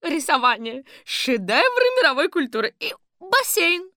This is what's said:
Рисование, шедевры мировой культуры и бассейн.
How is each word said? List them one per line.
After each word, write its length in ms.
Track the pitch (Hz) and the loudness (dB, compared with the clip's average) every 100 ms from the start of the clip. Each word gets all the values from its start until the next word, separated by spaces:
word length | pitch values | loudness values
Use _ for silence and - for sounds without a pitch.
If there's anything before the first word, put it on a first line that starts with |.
Рисование, 800 | 339 320 269 294 247 226 226 233 269 - | -4 -6 0 2 2 0 -4 -10 -14 -20
шедевры 800 | - - - 247 185 226 508 494 494 508 | -10 -6 -2 -2 0 2 2 4 2 2
мировой 320 | 466 262 330 | 2 2 0
культуры 460 | - 269 226 208 - | 0 -4 -2 -4 -4
и 140 | 156 - _ _ | -14 -14 _ _
бассейн. 720 | 370 466 508 - 339 349 370 | 0 0 0 0 2 0 -4